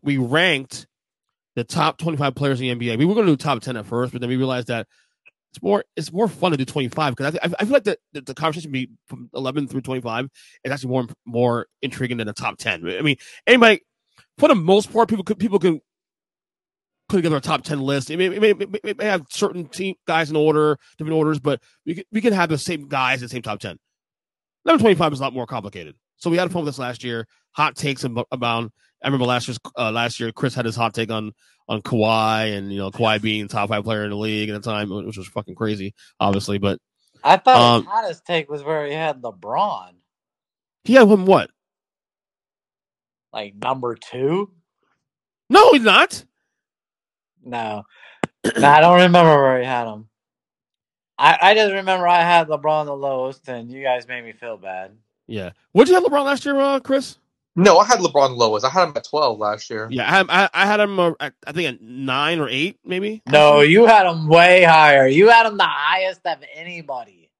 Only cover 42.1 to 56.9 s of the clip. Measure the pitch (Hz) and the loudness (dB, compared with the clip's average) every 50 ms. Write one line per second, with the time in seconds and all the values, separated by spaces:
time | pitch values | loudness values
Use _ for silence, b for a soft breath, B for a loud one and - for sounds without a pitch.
42.1 | _ _ _ _ _ _ _ _ _ _ _ _ _ _ _ _ _ _ _ _ | _ _ _ _ _ _ _ _ _ _ _ _ _ _ _ _ _ _ _ _
43.1 | _ _ _ _ - 113 107 101 101 101 110 123 135 131 123 123 113 110 - - | _ _ _ _ -16 -14 -14 -14 -16 -10 -6 -6 -6 -6 -6 -8 -10 -10 -14 -16
44.1 | - 127 131 139 165 190 208 196 _ _ _ _ _ _ _ _ _ _ _ _ | -10 -6 -4 -2 -2 -4 -6 -8 _ _ _ _ _ _ _ _ _ _ _ _
45.1 | _ _ _ _ _ _ _ _ 240 381 427 494 480 285 226 220 185 220 320 381 | _ _ _ _ _ _ _ _ 6 6 8 8 6 6 4 4 4 4 4 2
46.1 | - - - _ _ _ _ _ _ _ _ _ _ _ _ _ _ _ _ _ | -2 -12 -16 _ _ _ _ _ _ _ _ _ _ _ _ _ _ _ _ _
47.1 | _ _ _ _ _ _ _ 123 123 120 113 110 107 104 101 _ _ _ - - | _ _ _ _ _ _ _ -12 -8 -8 -6 -6 -8 -10 -12 _ _ _ -20 -20
48.1 | - _ - - _ _ _ - - 120 120 143 143 151 156 175 180 175 180 180 | -10 _ -10 -10 _ _ _ -4 -2 4 6 8 8 8 8 8 8 8 6 8
49.1 | 175 180 170 160 151 143 139 135 131 127 123 131 131 120 120 113 107 107 110 107 | 8 8 8 8 6 6 4 4 2 0 -2 -2 -4 -4 -4 -6 -10 -14 -18 _
50.1 | _ _ _ _ _ _ _ _ _ _ _ _ _ _ _ _ _ _ _ _ | _ _ _ _ _ _ _ _ _ _ _ _ _ _ _ _ _ _ _ _
51.1 | _ - 127 151 165 - 170 190 214 220 214 202 196 196 190 190 190 185 175 175 | _ 2 4 4 4 6 6 4 6 6 4 0 0 -4 -2 -2 -2 0 2 2
52.1 | 175 175 170 170 175 170 165 151 156 143 143 156 156 156 151 147 143 139 139 139 | 4 4 4 4 4 2 2 2 -4 -4 -2 -2 -2 0 -2 -4 -8 -6 -6 -4
53.1 | 135 131 127 131 135 131 _ - 127 120 117 120 127 135 135 135 127 123 113 120 | -4 -4 -6 -6 -8 _ _ -14 -12 -12 -12 -14 -16 -8 -4 -2 -2 -2 -4 _
54.1 | 127 123 117 117 110 _ - 117 113 98 90 95 92 92 92 98 104 113 _ _ | -14 -14 -14 -16 -20 _ -14 -14 -14 -14 -14 -14 -12 -12 -14 -16 _ _ _ _
55.1 | _ _ _ - 113 107 95 90 - _ _ _ _ 175 262 311 359 370 349 440 | _ _ _ -12 -12 -10 -10 -12 -14 _ _ _ _ -6 -2 0 -2 -2 -2 -2
56.1 | 285 285 277 269 277 262 - 285 285 277 277 277 277 269 262 - | -4 -4 -4 -4 -6 -6 -6 -6 -6 -4 -4 -4 -4 -6 -6 -6